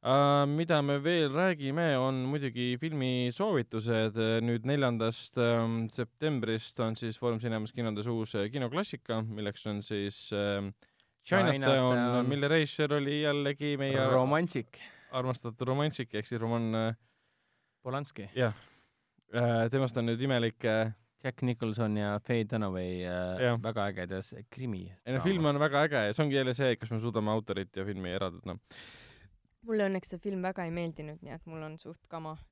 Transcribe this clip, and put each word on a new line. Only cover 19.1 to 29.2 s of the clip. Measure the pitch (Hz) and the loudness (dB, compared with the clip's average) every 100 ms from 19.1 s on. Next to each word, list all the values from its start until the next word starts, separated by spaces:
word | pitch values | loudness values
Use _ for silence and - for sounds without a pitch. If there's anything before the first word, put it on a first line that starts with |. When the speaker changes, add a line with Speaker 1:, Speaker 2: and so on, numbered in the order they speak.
| _ _ | _ _
Speaker 1:
Äh, | 117 120 117 113 | 0 2 2 2
temast | 135 131 123 | 2 0 0
on | 117 | 0
nüüd | 117 | 0
imelik, | 135 127 117 - 117 | 2 2 2 0 0
äh, | 110 113 110 _ _ | 2 0 -2 _ _
Speaker 2:
Jack | 127 - | -8 -2
Nicholson | 123 117 113 107 110 107 | -2 0 -2 0 0 2
ja | 104 104 | 0 -2
Faye | - 117 110 | 0 0 2
Dunaway, | 113 104 92 90 90 90 | 0 -2 -2 -4 -4 -4
äh, | 90 90 92 | -2 -2 0
Speaker 1:
Jah. | 123 117 | 0 0
Speaker 2:
väga | 110 104 101 | -2 -2 -2
ägedas | 98 90 95 - - 110 | -4 -6 -6 -8 -14 -16
krimi | - 127 98 90 95 - | -10 -6 -6 -8 -14 -6
Speaker 1:
Ei | |
no, | 131 | -2
film | 151 190 | 0 2
Speaker 2:
draamas. | 151 143 | 2 4
Speaker 1:
on | |
väga | 147 143 151 | 2 4 2
äge | 143 104 | 2 0
ja | |
see | 107 151 | 2 2
ongi | 139 | 2
jälle | 131 123 | 2 2
see, | 135 117 | 2 0
kas | 113 | -2
me | 113 | -4
suudame | 117 110 107 | -2 0 2
autorit | 110 107 98 92 - | 0 0 -6 -4 -6
ja | 98 | -6
filmi | 95 92 | -4 -4
eraldada. | 90 95 87 92 87 _ - - - - - | -2 -4 -6 -10 -10 _ -20 -20 -20 -20 -20